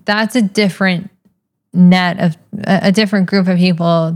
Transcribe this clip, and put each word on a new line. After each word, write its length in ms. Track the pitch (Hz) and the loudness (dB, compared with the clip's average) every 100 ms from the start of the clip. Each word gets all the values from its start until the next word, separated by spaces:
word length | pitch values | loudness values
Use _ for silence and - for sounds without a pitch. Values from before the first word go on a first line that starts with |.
| - | -4
That's 300 | 208 220 254 | -2 -2 -2
a 60 | |
different 680 | 196 - 202 - 190 175 - _ _ _ _ _ _ | -2 0 -2 0 -2 -2 -6 _ _ _ _ _ _
net 460 | 180 180 185 180 - | 2 4 4 2 -2
of, 180 | 180 156 _ - - | -4 -4 _ -8 -2
a, 140 | 190 202 | 0 0
a 40 | |
different 360 | 190 208 208 180 | 0 0 -2 0
group 200 | 196 185 | 0 0
of 100 | 180 | 0
people 540 | 185 165 170 165 160 | 0 0 0 0 -2